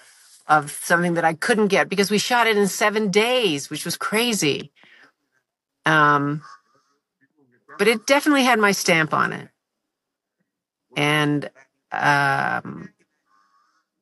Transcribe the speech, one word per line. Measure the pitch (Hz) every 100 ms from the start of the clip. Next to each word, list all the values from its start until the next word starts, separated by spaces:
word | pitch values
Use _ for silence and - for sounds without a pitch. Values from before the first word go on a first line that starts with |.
| - - - - -
of | 151 147
something | - - 175 175
that | 170
I | 160
couldn't | 160 - 220 202
get | 180 151
because | 196 190
we | 208
shot | - 247 226
it | 208
in | 196
seven | - 214 208 214
days, | 202 233 254 202 143 -
which | 147
was | 175 -
crazy. | - 214 240 202 151 135 147 _ _ - - _ _ _ _ _ _ _ 156
Um, | 156 147 147 143 151 - - _ _ _ _ _ _ _ _ _ _ - 156
but | 208
it | 226 -
definitely | 285 302 277
had | 254 226
my | 202
stamp | 190 - 165 156
on | 135 113
it. | 113 - _ _ _ _ _ _ _ _ _ _ _ _ _ _ -
And, | 147 151 147 147 143 _ _ _ -
um, | - - 143 139 139 120 123 - 71 - _ _ _ _ _ _ _ _ _ _ _